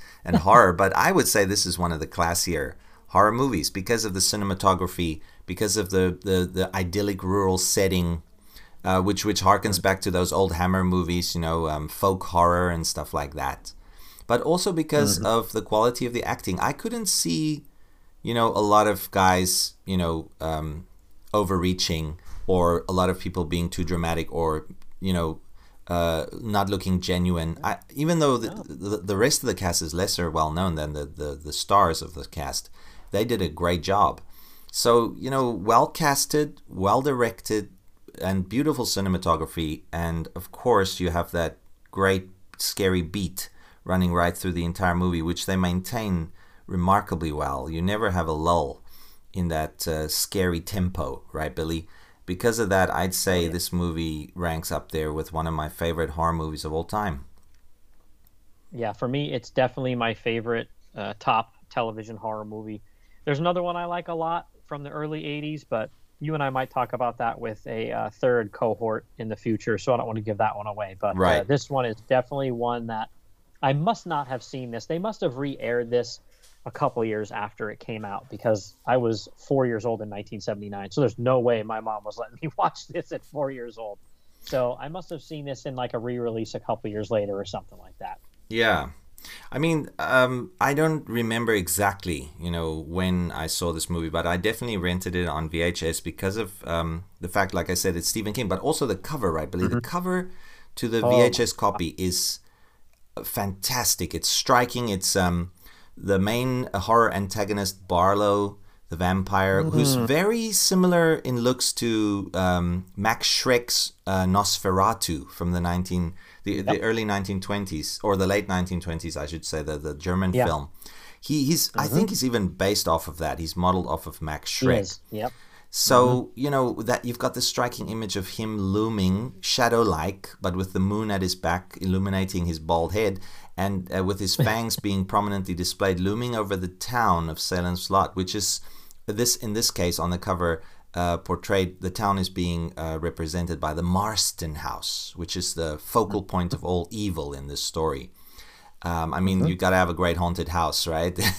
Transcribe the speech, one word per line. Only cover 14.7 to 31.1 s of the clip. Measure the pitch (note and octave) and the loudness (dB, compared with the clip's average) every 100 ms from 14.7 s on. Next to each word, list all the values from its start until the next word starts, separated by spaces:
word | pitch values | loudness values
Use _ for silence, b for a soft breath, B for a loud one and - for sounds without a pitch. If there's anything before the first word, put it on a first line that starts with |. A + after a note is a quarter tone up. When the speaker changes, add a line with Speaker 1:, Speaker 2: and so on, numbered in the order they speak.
Speaker 1:
because | E3 D#3+ D3 G#2 F2+ | 0 2 2 2 2
Speaker 2:
Mm-hmm. | G#2 | 2
Speaker 1:
of | A#2 A2 | 2 0
the | A2 | -4
quality | F#2+ G#2+ A#2+ A#2+ B2 | 0 4 4 2 -4
of | |
the | A#2 | -2
acting. | - B2 - F#2 | -4 -4 -2 0
I | B2+ | -2
couldn't | D3 A3+ A#3 G#3 | -2 -6 -4 0
see, | - E3 E3 D#3 D3+ - b b b b b | 0 0 0 0 -2 -8 b b b b b
you | - | -2
know, | A#2 A2+ | 2 2
a | G2+ G#2 | 4 6
lot | G#2 G#2+ | 6 6
of | G2 - | 2 -2
guys, | G2 F#2 F#2 F#2 - - - - | 4 6 6 4 0 -2 -6 -4
you | F#2 | 0
know, | E2+ E2 - - | 0 -2 -8 -8
um, | D#2+ D#2 D#2 D2+ - - - - - | -6 -4 -6 -8 -14 -20 -20 -20 -2
overreaching | G#2+ F#2+ F#2+ F2+ F2+ - E2 D#2 E2 B B - | 0 2 2 2 0 0 -2 -4 -8 B B 2
or | F2+ E2+ E2+ - | 4 4 2 0
a | |
lot | F#2 F#2 | 2 2
of | F#2 | 0
people | F#2+ F2+ D#2+ | -4 -4 -2
being | E2+ E2+ | 0 -2
too | - | -2
dramatic | D#2+ F2 E2 E2 D#2 | -2 0 0 -2 -2
or, | E2 E2 D#2 - - - - | -2 0 -2 -6 -14 -14 -6
you | F#2 | -2
know, | F2+ E2 D#2+ - b b b - | 0 0 -4 -12 b b b -4
uh, | F2 E2+ D#2+ - - | 0 2 0 -4 -8
not | A2 G#2 G2 | -2 0 2
looking | G2 F#2+ F2+ | 0 0 0
genuine. | F2+ F2+ F2+ E2+ D#2+ E2 | 2 0 2 0 -2 -4
I, | F#2+ - - | -4 -6 -8
even | B2+ D#3 E3+ | -2 2 4
though | C#3+ A#2+ | 4 4
the, | A2 | 0
Speaker 2:
Oh. | - - | -8 -12
Speaker 1:
the, | C#2 G2 G#2 | -8 -4 -4
the | F#2 G2 | 0 2
rest | B2+ - | 4 4
of | B2 | 0
the | |
cast | F#2 F#2 E2 | 0 0 0
is | E2 | -2
lesser | E2+ G2+ - E2+ | -2 0 0 0
well | D#2 D#2 | 0 0
known | D#2 F#2 D#2 | 0 0 0
than | D2+ | -4
the, | D2 | -6
the, | C#2+ | -8